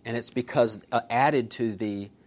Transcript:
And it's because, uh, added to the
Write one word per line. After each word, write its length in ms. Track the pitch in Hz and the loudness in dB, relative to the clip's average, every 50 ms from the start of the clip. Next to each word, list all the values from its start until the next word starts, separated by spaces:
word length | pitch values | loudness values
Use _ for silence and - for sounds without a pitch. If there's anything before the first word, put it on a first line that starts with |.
| - | -10
And 120 | 117 117 | -8 -6
it's 140 | 117 113 - | -6 -6 -6
because, 520 | - 127 120 - - 143 120 113 107 101 - - | -6 -6 -6 0 2 4 4 4 2 -2 -4 -2
uh, 100 | 120 117 - - | -2 -2 0 0
added 420 | 117 120 135 151 151 131 117 110 - | 2 4 4 4 4 2 0 -2 -2
to 220 | - 120 113 104 | -4 -2 -2 -2
the 360 | 95 110 104 101 101 101 104 - _ _ | -2 -4 -4 -4 -4 -8 -10 -14 _ _